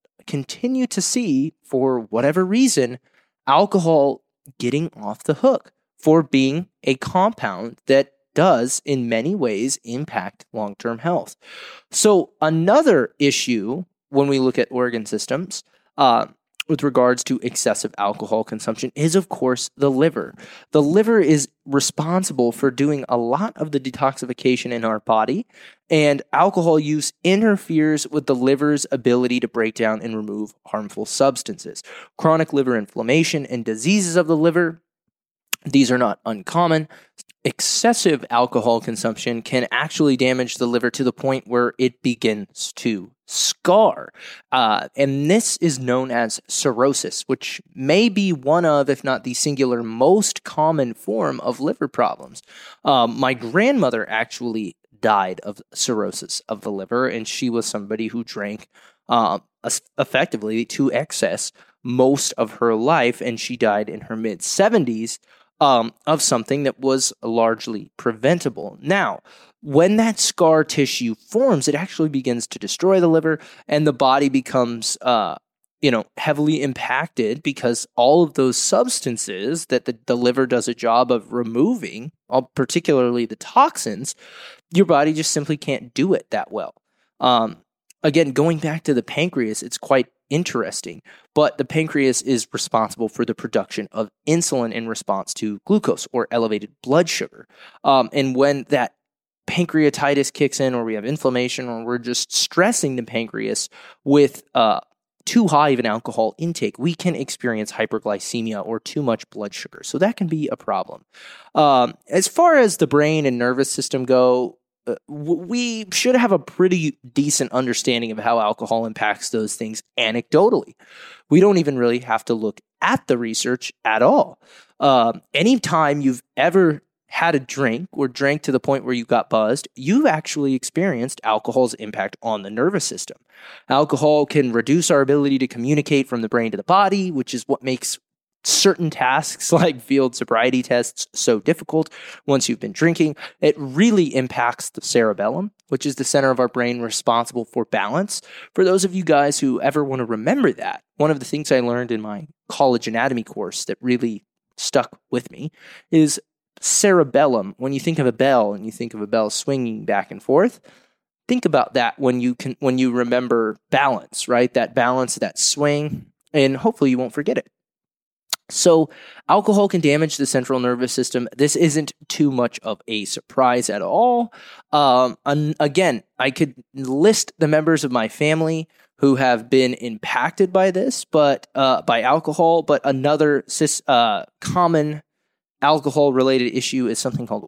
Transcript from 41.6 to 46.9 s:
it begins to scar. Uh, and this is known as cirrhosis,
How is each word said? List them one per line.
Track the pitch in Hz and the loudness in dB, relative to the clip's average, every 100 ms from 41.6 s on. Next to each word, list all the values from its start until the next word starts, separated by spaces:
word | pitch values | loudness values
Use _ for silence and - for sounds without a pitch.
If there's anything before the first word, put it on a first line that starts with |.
| 120 - | 0 0
it | 127 - | -2 0
begins | 131 120 117 107 98 - - | -4 -2 -2 -2 -8 -12 -12
to | - 123 104 90 _ - | -6 -4 -4 -8 _ -12
scar. | - - - - 196 214 - - - - - - | -4 -4 -2 2 4 4 2 -10 -18 -20 -20 -4
Uh, | 131 113 104 - - | 0 2 0 -2 -2
and | 139 139 147 | -2 0 2
this | 214 - - | 2 2 -2
is | 170 135 | -2 -2
known | 127 123 131 | -2 -2 0
as | 120 113 - - | -2 -2 -6 -8
cirrhosis, | - 147 113 135 | -4 -2 2 2